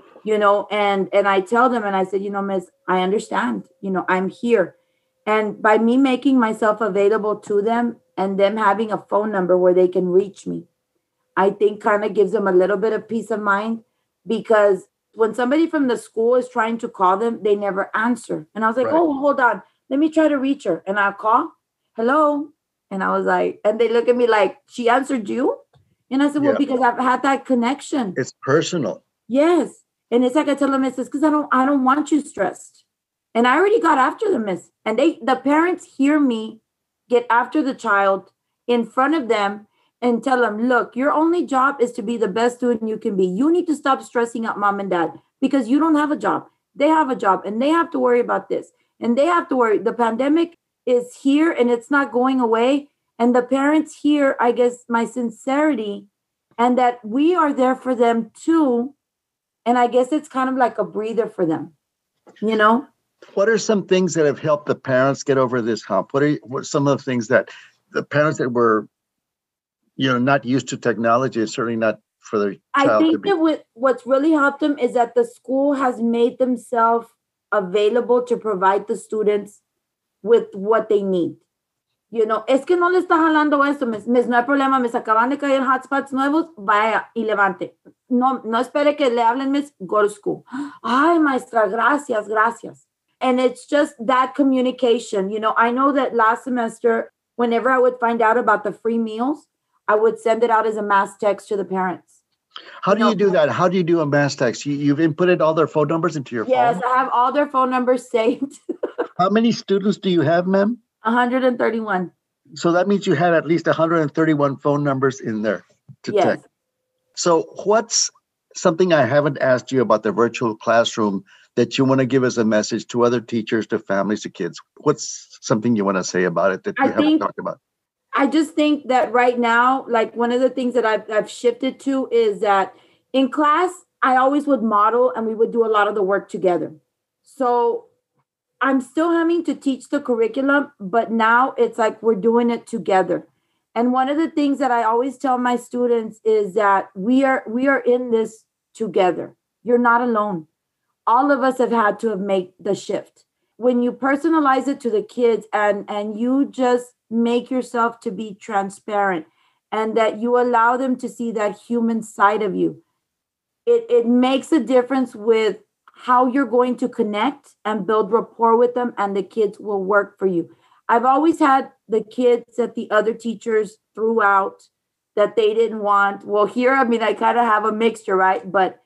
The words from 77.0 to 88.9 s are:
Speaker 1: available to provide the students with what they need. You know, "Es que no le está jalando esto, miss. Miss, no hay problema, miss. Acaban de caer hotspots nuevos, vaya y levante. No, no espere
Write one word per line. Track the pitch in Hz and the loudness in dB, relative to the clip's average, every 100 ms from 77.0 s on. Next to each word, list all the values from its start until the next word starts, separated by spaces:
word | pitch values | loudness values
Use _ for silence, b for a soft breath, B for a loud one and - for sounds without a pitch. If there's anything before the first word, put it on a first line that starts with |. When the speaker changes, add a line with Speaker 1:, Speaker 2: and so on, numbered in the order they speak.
| 226 _ _ _ - | -4 _ _ _ -4
Speaker 1:
available | 208 185 202 208 240 208 247 | -2 0 0 2 2 2 0
to | 247 240 | 0 -4
provide | 220 190 190 196 196 | -4 0 2 0 -2
the | 208 | -8
students | - 214 208 208 202 - _ _ _ _ _ _ | -6 -4 0 -2 -4 -18 _ _ _ _ _ _
with | 196 226 220 | 2 2 2
what | 202 202 220 220 | -8 0 0 2
they | 208 | 0
need. | 196 185 160 - _ _ _ _ _ _ - | 0 -2 -2 -6 _ _ _ _ _ _ -10
You | 226 220 | -2 0
know, | 220 233 | 0 0
"Es | 269 - | 0 2
que | 359 | 2
no | 349 | 2
le | 359 | 2
está | 349 339 | 2 2
jalando | 320 311 302 285 285 | 2 2 2 2 0
esto, | 285 233 | 0 -4
miss. | 214 - | -6 -2
Miss, | 247 226 | 0 2
no | 240 | 0
hay | |
problema, | 240 277 269 262 | 2 0 2 0
miss. | 240 | 0
Acaban | 240 233 220 240 | -4 0 0 2
de | 285 | -2
caer | 285 269 | 0 0
hotspots | 262 262 262 277 269 | 0 -2 -2 -6 -4
nuevos, | 262 277 311 330 - | -2 0 0 -4 -6
vaya | 196 208 220 208 - - | 0 0 2 -2 -4 -6
y | |
levante. | 220 208 196 185 175 _ - _ - | -2 0 0 -2 -10 _ -20 _ -4
No, | 247 262 254 | 0 0 -2
no | 214 226 | -4 -2
espere | 254 294 294 | -2 0 0